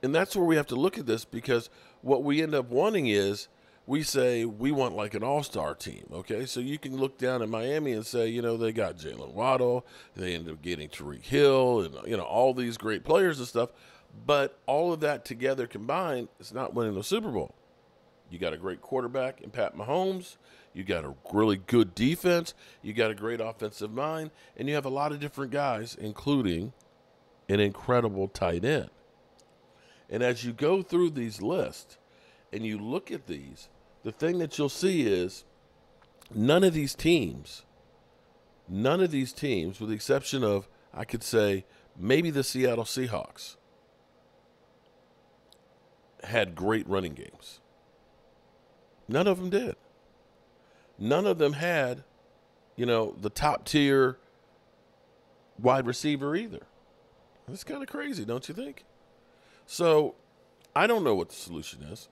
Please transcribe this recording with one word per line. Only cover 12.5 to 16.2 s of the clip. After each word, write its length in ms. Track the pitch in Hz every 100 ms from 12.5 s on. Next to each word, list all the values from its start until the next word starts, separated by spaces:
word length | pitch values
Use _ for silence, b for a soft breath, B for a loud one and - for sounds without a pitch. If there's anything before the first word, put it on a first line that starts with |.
these 220 | 127 120 113
great 260 | 107 107
players 380 | - 165 185 147
and 80 | 120
stuff, 220 | 117 120 - B B B 107
but 360 | 113 143 139 - -
all 260 | 139 175
of 80 | 160
that 240 | 147 147
together 420 | - 117 127 135 120
combined 600 | 110 113 156 175 131